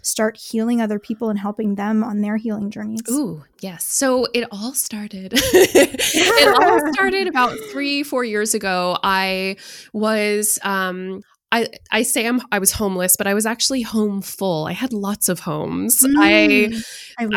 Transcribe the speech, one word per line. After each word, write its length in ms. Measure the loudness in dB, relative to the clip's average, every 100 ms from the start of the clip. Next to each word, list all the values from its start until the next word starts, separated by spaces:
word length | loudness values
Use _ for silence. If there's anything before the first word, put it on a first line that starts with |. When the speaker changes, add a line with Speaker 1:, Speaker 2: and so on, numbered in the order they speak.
Speaker 1:
start 340 | -6 -2 -2 -4
healing 460 | -6 -4 0 0
other 180 | 0 -4
people 300 | -6 -6 -4
and 100 | -2
helping 360 | -4 -4 -2 -2
them 280 | 0 0
on 160 | 0 -2
their 160 | -2 -2
healing 340 | -4 -6 -6
journeys. 320 | -8 -8 -8 -4
Speaker 2:
Ooh, 360 | -2 -2 -8 -16 _
yes. 240 | -14 -10 -6
So 420 | 0 2 0 0
it 120 | -2 -4
all 220 | -8 -6
started. 600 | -6 -6 -8 -12 -10 -2
<laughs> 100 | 0 4 6 6 6 4 2 0
It 360 | 2 4 6 6
all 260 | 6 6 4 2
Speaker 1:
<laughs> 60 |
Speaker 2:
started 340 | 0 2 2 0
about 240 | 0 0 -2 -10
three, 320 | -6 -2 -2
four 220 | -2 -4 -2
years 280 | -2 0
ago. 440 | -2 0 0 0 0
I 520 | 0 0 0 -2 -4 -8 -14 -20 -12
was, 680 | -4 0 0 0 0 -2 -2
um, 580 | -2 -2 -2 -6 -8 -10 -14 _ _
I, 140 | -2 -2 -8 -4
I 120 | -2
say 220 | 0 0 0
I'm, 120 | -2 -2
I 60 | 0
was 120 | 0
homeless, 460 | 0 -2 0 0 0
but 100 | 2
I 60 |
was 120 | 0 -2
actually 360 | -2 -2 -2
home 400 | -2 -2 0 -2
full. 440 | -8 -4 -2 -2 -4
I 40 |
had 220 | -4 -4
lots 340 | -4 -4 -2 -2
of 120 | -2
homes. 600 | -4 -4 -4 -4 0 4 4 6
I, 520 | 6 6 6 4 2
Speaker 1:
Mm, 100 | -2 -10 -14 -16 -8
I 60 |
love 80 | -4